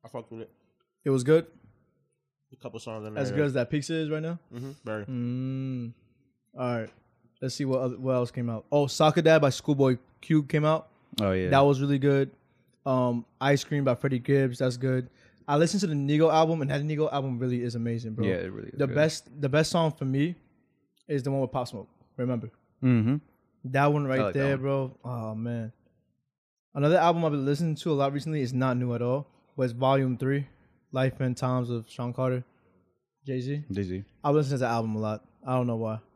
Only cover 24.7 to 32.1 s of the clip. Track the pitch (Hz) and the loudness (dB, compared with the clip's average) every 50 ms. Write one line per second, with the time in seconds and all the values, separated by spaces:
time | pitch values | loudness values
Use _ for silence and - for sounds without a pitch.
24.7 | 139 135 135 131 135 _ - 120 123 117 113 110 110 110 113 120 117 117 113 113 | 0 0 -2 -4 -8 _ -10 -8 -8 -6 -6 -8 -6 -6 -6 -4 -4 -6 -6 -10
25.7 | - _ _ _ _ _ _ _ _ _ _ _ _ _ _ _ _ _ _ _ | -12 _ _ _ _ _ _ _ _ _ _ _ _ _ _ _ _ _ _ _
26.7 | _ 143 143 151 170 180 156 170 170 170 170 156 147 143 135 139 147 143 170 160 | _ 0 2 4 4 6 6 4 4 4 0 0 0 0 0 0 0 0 0 -2
27.7 | 156 - - 170 151 139 139 139 139 143 131 160 156 151 131 123 135 127 131 131 | -2 -4 -2 -2 0 0 0 0 -2 -4 -6 -4 -4 -2 -2 -2 0 0 0 0
28.7 | 123 123 123 123 120 117 120 123 127 143 143 _ _ _ _ _ _ - 131 123 | 0 0 -2 -2 -2 -2 -2 -2 -2 -2 -4 _ _ _ _ _ _ -2 -2 -2
29.7 | 117 120 131 131 139 139 135 127 127 120 135 131 139 143 143 - _ _ _ _ | -2 0 2 2 4 4 2 0 -2 -2 -2 -2 -2 -2 -4 -6 _ _ _ _
30.7 | _ _ _ _ - 127 131 135 131 - 135 127 123 - - 127 127 127 123 120 | _ _ _ _ -2 0 0 0 0 -2 -2 -2 -2 -2 -2 -2 0 -2 -2 -2
31.7 | 120 117 113 _ - - 123 120 | -6 -8 -8 _ -12 -8 -8 -8